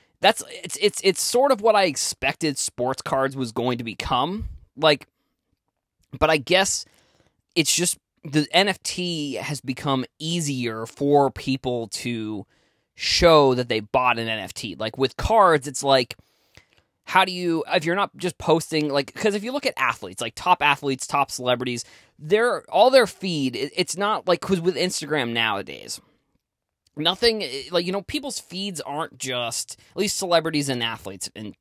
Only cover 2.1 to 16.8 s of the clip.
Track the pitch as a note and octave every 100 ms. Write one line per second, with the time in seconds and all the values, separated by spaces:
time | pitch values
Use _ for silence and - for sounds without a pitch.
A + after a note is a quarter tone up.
2.1 | - C3+ - D#3 C3+ - - B2 C3 -
3.1 | C3+ C3+ C3+ B2 A#2+ B2 A#2+ A#2 - -
4.1 | B2+ D3+ G#3 - - - - D#3 D3+ -
5.1 | _ _ _ _ _ _ _ _ _ _
6.1 | - D#3 D#3+ A#2+ F3+ F#3+ - - _ _
7.1 | _ _ _ _ - D3+ - F3 - _
8.1 | _ D3 D3+ D3 F3 G3+ F#3 - - F3+
9.1 | E3 C#3+ A2+ B2 C#3+ B2+ C3 C#3+ C3 B2+
10.1 | _ D#3+ E3+ D3 C3 A#2 A2+ A2+ - C#3+
11.1 | C#3+ C#3 - - C3 C3 A#2+ A2 - A#2+
12.1 | A#2 G#2+ G#2+ - _ _ _ _ - -
13.1 | - F3 D#3 C3+ B2+ A#2+ A2+ A2 B2+ B2+
14.1 | A#2 A2+ A2 F#2+ - A2+ D2 A2 B2+ C3
15.1 | - - A3+ F#3+ D3+ C3+ C3 C#3 C3+ A#2+
16.1 | - _ _ _ _ _ _